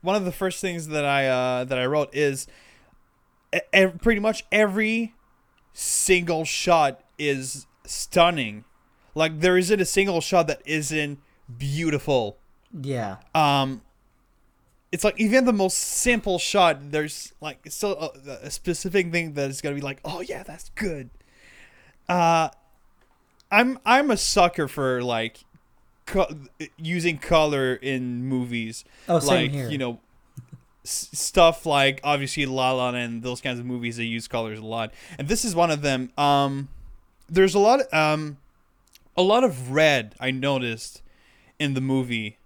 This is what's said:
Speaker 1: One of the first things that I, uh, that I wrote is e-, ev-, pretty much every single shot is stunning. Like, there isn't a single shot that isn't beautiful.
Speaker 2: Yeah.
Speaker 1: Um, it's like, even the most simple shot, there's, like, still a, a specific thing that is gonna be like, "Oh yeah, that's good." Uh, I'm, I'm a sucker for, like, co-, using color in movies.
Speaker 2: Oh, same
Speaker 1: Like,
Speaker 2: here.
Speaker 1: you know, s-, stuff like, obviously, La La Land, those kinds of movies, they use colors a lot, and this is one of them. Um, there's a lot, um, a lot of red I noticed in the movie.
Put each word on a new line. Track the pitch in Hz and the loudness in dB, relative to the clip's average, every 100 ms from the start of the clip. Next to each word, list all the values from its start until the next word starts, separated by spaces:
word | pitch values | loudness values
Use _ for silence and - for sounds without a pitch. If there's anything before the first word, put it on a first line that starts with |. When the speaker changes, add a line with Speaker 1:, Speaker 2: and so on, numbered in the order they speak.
Speaker 1:
One | 170 208 | 0 0
of | 180 | -2
the | |
first | 151 190 180 | -2 -4 -2
things | 190 170 156 | -6 -6 -6
that | 151 143 | -2 0
I, | 139 135 | 2 2
uh, | 127 127 127 127 | 2 0 -2 -2
that | 127 | -2
I | 127 | 0
wrote | 151 143 | 0 -2
is | - 147 135 - - _ _ _ _ _ _ _ _ _ | 0 0 -2 -10 -18 _ _ _ _ _ _ _ _ _
e-, | 175 - | -6 2
ev-, | 190 190 170 | 4 4 2
pretty | 233 214 | 2 2
much | 214 214 - | 2 -2 -2
every | 208 214 190 214 226 226 _ _ _ _ _ _ | 2 2 2 0 0 -4 _ _ _ _ _ _
single | - - - - 180 170 160 160 | -10 -4 -2 2 2 2 -2 -2
shot | - - 170 147 131 _ _ | -4 4 4 4 0 _ _
is | 147 139 131 139 - _ - | -2 -2 -4 -12 -14 _ -12
stunning. | - - - 170 170 117 104 - _ _ _ _ | -10 -2 4 4 4 -6 -8 -18 _ _ _ _
Like, | - 160 156 | -2 -2 2
there | 175 180 | 4 4
isn't | 180 208 | 4 2
a | 185 | 2
single | - 196 170 | 2 2 0
shot | - 180 160 | 2 2 2
that | 143 - | -2 -4
isn't | 156 143 156 147 143 _ _ - 120 | -4 -2 -2 -4 -6 _ _ -20 -10
beautiful. | 139 143 165 147 - 135 107 - _ _ _ | -6 -2 -2 -2 0 0 0 -8 _ _ _
Speaker 2:
Yeah. | 190 135 131 104 95 - | -12 -6 -6 -6 -10 -4
Speaker 1:
Um, | 160 147 143 135 127 _ _ _ _ _ _ _ _ _ _ _ | 2 4 4 0 -4 _ _ _ _ _ _ _ _ _ _ _
it's | 170 | -2
like, | 214 202 | -2 2
even | 220 254 247 | 4 4 4
the | |
most | 214 190 - | 2 0 0
simple | - - 247 233 - 180 | -4 -2 0 0 0 -2
shot, | - 202 175 147 143 | 0 4 4 2 -4
there's, | 151 151 - - - | -4 -4 -8 -14 -14
like, | 151 135 151 | -14 -14 -16
still | - 208 170 | -6 -4 -4
a, | 156 - 139 127 | -6 -10 -14 -14
a | 139 | -10
specific | - - 165 190 196 175 | -8 -4 -4 0 0 0
thing | 170 165 | -2 -4
that | 147 139 | -4 -4
is | 135 | -4
gonna | 147 143 | -6 -6
be | |
like, | 143 135 - | -8 -10 -10
"Oh | 175 | -10
yeah, | 180 - | -8 -10
that's | - 156 - - | -12 -16 -16 -6
good." | 202 151 123 - _ _ - - - _ _ _ - | -6 -6 -12 -20 _ _ -20 -20 -20 _ _ _ -2
Uh, | 180 170 165 160 - _ _ _ _ _ _ _ _ _ | 2 4 4 2 -4 _ _ _ _ _ _ _ _ _
I'm, | 208 247 262 - | 4 4 0 4
I'm | 254 285 | 4 4
a | 220 | 0
sucker | - - 175 175 143 | 2 4 4 2 -4
for, | - 131 127 | -2 0 0
like, | 123 117 113 - _ _ _ _ _ _ - | 0 -2 -2 -8 _ _ _ _ _ _ -4
co-, | 196 185 160 135 _ 156 _ | 0 0 -2 -18 _ -16 _
using | 160 175 170 156 | -4 -2 -2 -4
color | - 165 151 143 131 127 | 2 4 4 2 0 -2
in | 131 131 123 120 127 | -2 -4 -4 -6 -2
movies. | 131 123 120 113 110 - - - | -2 -2 -4 -6 -10 -18 -20 0
Speaker 2:
Oh, | 170 | 2
same | 139 139 | 4 2
Speaker 1:
Like, | 127 | 2
Speaker 2:
here. | 143 123 | -2 -4
Speaker 1:
you | 143 | -4
know, | 127 120 _ _ _ - - - _ _ | -4 -6 _ _ _ -20 -20 -20 _ _
s-, | - - - | -10 -8 -8
stuff | - - - 170 165 165 | -8 -2 6 6 4 -2
like, | 143 139 135 | 2 2 0
obviously, | 143 147 139 - 139 | -2 -2 -2 -4 -4
La | 131 127 | 0 0
La | 127 123 | 0 -2
Land, | 123 120 117 | -2 -6 -6
those | 123 123 | -8 -6
kinds | 135 123 | -6 -6
of | 120 | -6
movies, | 123 120 113 | -6 -6 -6
they | |
use | 117 117 113 | -6 -6 -6
colors | 120 113 107 | -6 -6 -8
a | 110 | -10
lot, | 113 110 - - 165 | -6 -8 -10 -20 -10
and | 147 | -2
this | - 240 | -2 -2
is | 170 | 0
one | 170 | 2
of | 147 | 2
them. | 143 131 127 - | -2 -2 -4 -2
Um, | 143 143 139 139 139 - - - _ _ _ | 2 4 2 -2 -8 -14 -20 -20 _ _ _
there's | 165 190 202 | 2 4 6
a | |
lot, | 208 262 - | 6 4 4
um, | 160 156 151 151 143 _ _ _ _ _ _ _ - | 2 2 0 -4 -12 _ _ _ _ _ _ _ 0
a | |
lot | 185 220 | 4 4
of | 254 135 127 | 4 0 -4
red | 135 156 139 110 - | 4 4 4 0 -6
I | 131 | -4
noticed | 131 139 135 123 113 - - - _ _ _ _ _ | -2 0 0 -2 -6 -10 -16 -20 _ _ _ _ _
in | 147 | -2
the | 135 | -2
movie. | 131 135 123 117 107 - | 0 -2 0 -4 -6 -10